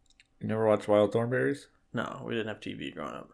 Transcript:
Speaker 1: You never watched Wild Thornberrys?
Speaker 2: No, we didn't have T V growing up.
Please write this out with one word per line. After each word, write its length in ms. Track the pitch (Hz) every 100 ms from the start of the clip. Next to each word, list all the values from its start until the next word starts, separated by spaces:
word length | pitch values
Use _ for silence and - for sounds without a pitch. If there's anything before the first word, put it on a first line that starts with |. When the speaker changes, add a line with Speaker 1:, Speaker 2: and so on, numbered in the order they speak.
| _ _ _ -
Speaker 1:
You 80 | 107
never 180 | 110 110
watched 220 | 104 104
Wild 240 | 104 101
Thornberrys? 520 | 113 120 127 135 143 - _ _
Speaker 2:
No, 280 | 120 - - 117
we 80 |
didn't 140 | 117 107
have 120 | 104
T 140 | 98
V 160 | 104 67
growing 240 | - 71
up. 160 | 62 -